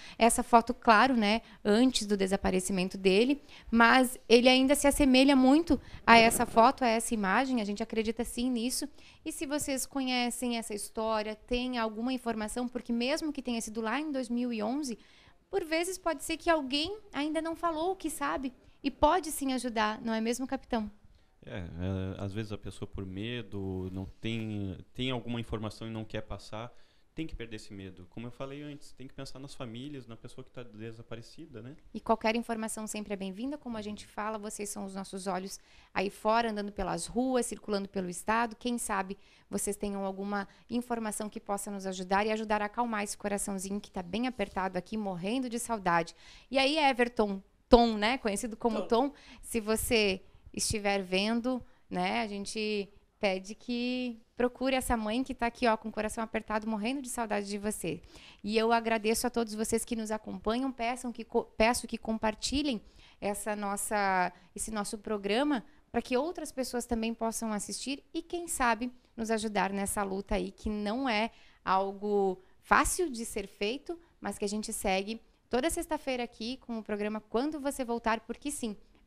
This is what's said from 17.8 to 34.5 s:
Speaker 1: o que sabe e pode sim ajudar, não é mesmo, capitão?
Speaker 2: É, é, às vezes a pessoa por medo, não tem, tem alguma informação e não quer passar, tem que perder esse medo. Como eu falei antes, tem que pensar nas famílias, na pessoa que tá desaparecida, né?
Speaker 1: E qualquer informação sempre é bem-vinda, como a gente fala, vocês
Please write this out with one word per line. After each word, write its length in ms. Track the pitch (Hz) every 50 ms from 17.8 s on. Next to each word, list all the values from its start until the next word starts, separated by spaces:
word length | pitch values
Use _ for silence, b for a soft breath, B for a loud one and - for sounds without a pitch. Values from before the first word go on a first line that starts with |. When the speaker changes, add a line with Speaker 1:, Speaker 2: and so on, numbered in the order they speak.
| 330 370
Speaker 1:
o 40 | 381
que 140 | - - 311
sabe 420 | - - - 151 165 - 262 254 - b b b b b -
e 80 | 277
pode 400 | - - 302 294 339 370 294 320
sim 220 | 285 - 277 262 262
ajudar, 480 | 247 247 254 214 226 214 214 214 -
não 120 | 240 233 226
é 60 | 220
mesmo, 260 | 220 226 240 233 262
capitão? 460 | - 269 254 - - 247 226 214 202 - - - - - - _ _ _ _ -
Speaker 2:
É, 120 | - -
é, 680 | 101 87 78 76 85 90 95 95 95 95 95 92 - 101
às 80 | 98
vezes 200 | 95 110 110 101
a 60 | 104
pessoa 300 | 98 - 92 - - 104
por 180 | - - 104 98
medo, 840 | 95 92 95 107 117 123 120 110 98 101 101 95 95 92 92 92 92
não 140 | 92 95 95
tem, 720 | - - - - 110 117 113 110 110 107 104 101 95 87 - - - -
tem 160 | - 127 131
alguma 300 | 127 120 - 117 120 117
informação 480 | 110 - 117 107 110 104 - - 117
e 40 | 113
não 140 | 110 110 107
quer 160 | 101 - 110
passar, 500 | - - 104 98 - - 110 107 117 123 b b b b b b b _ _
tem 100 | - 165
que 100 | 156 -
perder 200 | - 117 113 110
esse 180 | 110 - - 104
medo. 340 | 98 95 95 90 92 87 -
Como 160 | - 117 117
eu 40 | 123
falei 300 | - - 139 135 139 147
antes, 320 | 147 147 139 143 - - -
tem 140 | - 131
que 60 | 139 -
pensar 260 | - 135 - - 131
nas 160 | 139 139 -
famílias, 520 | - 135 117 110 120 131 151 147 131 120
na 80 | 117 113
pessoa 300 | - - 120 - 131 127
que 60 | -
tá 100 | - 127 123
desaparecida, 960 | 107 104 104 110 117 110 113 117 - 117 117 117 - - - 165 160 131 107
né? 140 | 113 127 156 - - - -
Speaker 1:
E 60 | 214
qualquer 360 | - - 226 214 - 220 220
informação 500 | 240 226 - 233 220 220 220 - 220 214
sempre 280 | 208 - 214 208 214 208
é 40 |
bem-vinda, 400 | 190 190 190 185 202 240 277 302
como 180 | 285 - 247 226
a 60 | 214
gente 240 | 208 214 214 - -
fala, 320 | - - 214 208 220 220
vocês 320 | 214 202 220